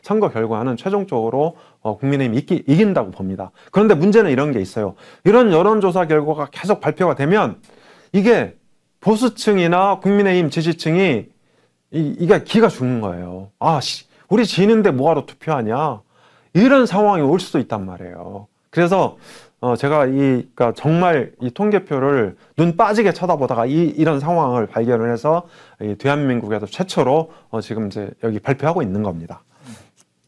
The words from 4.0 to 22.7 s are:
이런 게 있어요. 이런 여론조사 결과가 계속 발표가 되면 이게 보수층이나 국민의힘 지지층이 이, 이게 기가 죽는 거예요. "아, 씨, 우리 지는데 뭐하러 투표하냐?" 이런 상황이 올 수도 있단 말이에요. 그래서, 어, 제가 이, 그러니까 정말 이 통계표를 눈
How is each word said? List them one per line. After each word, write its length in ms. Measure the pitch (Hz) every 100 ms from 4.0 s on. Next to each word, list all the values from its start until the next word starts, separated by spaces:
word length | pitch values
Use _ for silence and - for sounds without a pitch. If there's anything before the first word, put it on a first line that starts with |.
| 190 220 196
이런 220 | 127 147
게 80 | 117
있어요. 360 | 92 117 101 - - -
이런 260 | 170 233 233
여론조사 560 | 160 196 220 190 180 165
결과가 420 | 151 147 151 143
계속 280 | - 185 208
발표가 340 | 147 151 180
되면 420 | 135 143 208 139 - - - _ - _
이게 420 | 196 208 208 104 - _ _ _ _
보수층이나 1000 | 190 220 247 - 220 196 170 180 196 190
국민의힘 520 | 196 202 196 180 156
지지층이 760 | 165 160 170 160 170 190 113 - _ _ _ _ _ _
이, 260 | 160 147 -
이게 240 | 170 180
기가 240 | - 226 214
죽는 320 | - 127 120
거예요. 480 | 101 87 90 92 98 -
"아, 220 | 151 151
씨, 240 | - - - _ -
우리 180 | 208 208
지는데 460 | - 202 220 196
뭐하러 340 | 131 147 151 120
투표하냐?" 760 | - - 147 110 123 151 107 _ _ _ _ _
이런 320 | 170 247 269 240
상황이 340 | 190 208 185
올 180 | 139 185
수도 180 | 190 156
있단 260 | - 107
말이에요. 600 | 95 87 90 87 87 98 107 _ _
그래서, 460 | 165 175 190 139 - - - - -
어, 140 | 123
제가 320 | 117 139 151 131
이, 400 | 135 139 127 -
그러니까 180 | - 120
정말 580 | - 147 165 180 151 110 -
이 100 | 123
통계표를 840 | - 208 202 190 139 139 139 101 90 _ -
눈 200 | 170